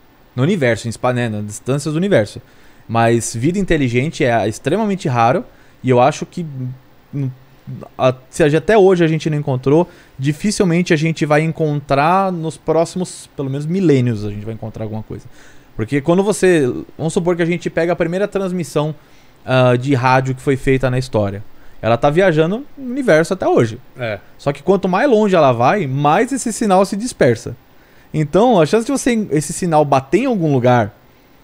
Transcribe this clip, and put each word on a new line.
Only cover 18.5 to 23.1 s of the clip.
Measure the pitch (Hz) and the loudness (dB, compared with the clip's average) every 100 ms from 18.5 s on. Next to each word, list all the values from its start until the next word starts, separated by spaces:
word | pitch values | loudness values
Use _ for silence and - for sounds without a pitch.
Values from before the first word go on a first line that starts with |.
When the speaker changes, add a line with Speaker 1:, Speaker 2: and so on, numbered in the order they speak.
| 180 151 151 151 147 - - - - | -4 -4 -2 -4 -6 -16 -20 -20 -18
Speaker 1:
ah, | - 127 127 123 | -2 2 4 2
de | 131 | 2
rádio | 131 127 131 131 131 | 0 4 2 2 -4
que | |
foi | - 131 | -2 -2
feita | - 131 131 | 0 0 0
na | 127 | -2
história. | 127 113 101 98 - - - - | -2 -2 -2 -4 -14 -18 -20 -6
Ela | 110 117 | -2 2
tá | 147 | 2
viajando | 156 196 156 160 220 285 - | 2 2 2 0 -2 -8 -14
no | 254 | -10
universo | 254 247 | -4 2